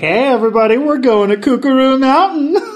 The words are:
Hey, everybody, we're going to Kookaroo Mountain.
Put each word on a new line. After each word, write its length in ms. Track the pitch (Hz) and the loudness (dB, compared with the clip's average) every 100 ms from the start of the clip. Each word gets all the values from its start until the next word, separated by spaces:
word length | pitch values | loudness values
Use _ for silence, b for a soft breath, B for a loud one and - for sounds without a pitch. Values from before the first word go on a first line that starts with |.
Hey, 240 | 156 190 277 | -2 -2 0
everybody, 500 | 247 226 220 220 226 | 0 0 0 0 0
we're 220 | 294 294 | 0 -2
going 320 | 254 220 202 | 0 2 0
to 60 | 208 | 0
Kookaroo 600 | 240 240 285 262 262 262 | 0 0 0 2 2 2
Mountain. 760 | 269 285 381 330 285 381 - | 2 2 0 -2 -2 -2 -4